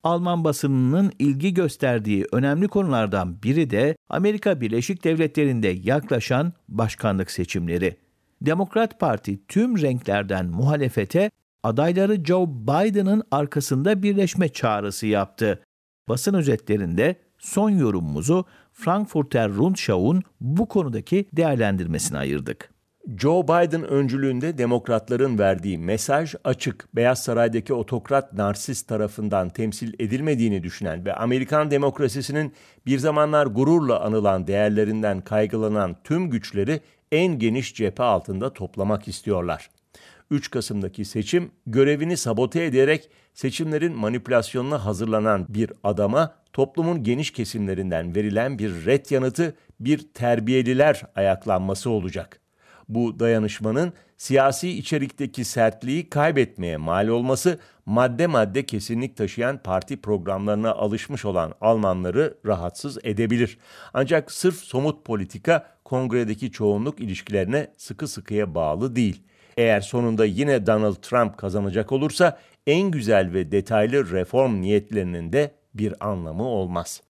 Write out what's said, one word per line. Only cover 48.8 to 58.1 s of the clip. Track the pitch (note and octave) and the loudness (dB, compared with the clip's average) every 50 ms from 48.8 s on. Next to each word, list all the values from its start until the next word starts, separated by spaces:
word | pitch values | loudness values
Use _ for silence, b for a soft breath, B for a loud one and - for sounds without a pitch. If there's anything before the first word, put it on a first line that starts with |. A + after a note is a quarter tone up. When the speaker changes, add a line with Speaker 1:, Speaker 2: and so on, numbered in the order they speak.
| D#2+ | 0
Speaker 2:
ret | G2 C3+ C#3 - - | 2 2 0 2 0
yanıtı, | C#3+ C3 C3 C3 B2+ - - D#3 - b b b b _ | 0 0 0 0 0 -2 -2 -2 -4 b b b b _
bir | A2 C3 D3+ D3 D3 _ _ | 0 0 0 0 -2 _ _
terbiyeliler | - A#2+ A#2+ A#2+ A#2 G#2+ A#2 C3 C3 B2 A#2+ B2+ B2+ C#3+ D3+ C#3 - - - _ | -2 0 2 2 2 2 2 2 2 2 2 4 4 6 4 4 2 -4 -8 _
ayaklanması | G2 G2 G2 F#2+ F#2+ - G#2+ G2 F#2 F#2+ F#2+ G2 F#2+ - B2+ | 0 2 2 2 0 0 0 0 0 0 -2 -4 -4 -2 -2
olacak. | A2+ G#2 F2+ F#2 F2+ F2+ D#2+ _ - _ _ b b b b b b b b - | -2 -2 -2 -4 -8 -8 -10 _ -20 _ _ b b b b b b b b -4
Bu | G#2+ A#2 A#2+ A#2 - - | -2 0 0 0 0 0
dayanışmanın | A2+ A#2 A2+ A2 G#2+ G#2 G#2 - A2 A2 A2 C#3 F3 F3 E3+ b b b b | 2 4 4 4 2 0 -4 -4 -2 -2 0 0 -2 -2 -6 b b b b
siyasi | _ - - C3 C3+ C3+ C#3 C3+ - - F#3 | _ -4 2 4 4 4 4 2 0 -4 -6
içerikteki | F3 - - - D#3+ D3 C3+ C#3 - - C#3 C3 - C3 A#2+ | -6 -6 -4 -2 -2 -2 -2 -4 -6 -8 -8 -8 -6 -8 -8
sertliği | - - B2 A2+ A2+ A2 - - B2+ C#3 E3+ E3+ _ | -4 2 2 2 2 2 0 -6 -4 -4 -4 -4 _
kaybetmeye | - D3 D3 E3 D#3 C#3 A#2+ - - - F2+ E2+ D#2+ | -2 0 0 2 4 2 2 0 -2 -6 -6 -4 -4
mal | D2+ D#2 D#2+ E2+ F#2+ G#2 | -4 -2 0 0 2 2
olması, | A2 A2+ A#2+ A#2+ C3 C3+ - - F3+ E3+ b b b b b b | 2 0 0 0 0 -2 0 0 -2 -2 b b b b b b
madde | - G#2 A#2 B2+ B2 | 0 2 2 2 2